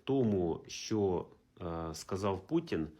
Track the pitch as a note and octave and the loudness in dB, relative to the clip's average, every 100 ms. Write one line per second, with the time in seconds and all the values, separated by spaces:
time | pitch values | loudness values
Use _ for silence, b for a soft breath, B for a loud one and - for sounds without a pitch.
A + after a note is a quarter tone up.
0 | - C3+ A#2 G2 F2 D#2+ - - - A2 | 0 2 4 4 2 0 -6 -10 -2 2
1 | G2 E2+ - - _ - F2+ E2 E2 E2 | 2 2 -2 -14 _ -10 -6 -4 -6 -6
2 | - F#2+ G2+ F#2+ - E3 E3 F2+ D#2 B | -6 -2 0 -2 0 -2 0 -2 -2 B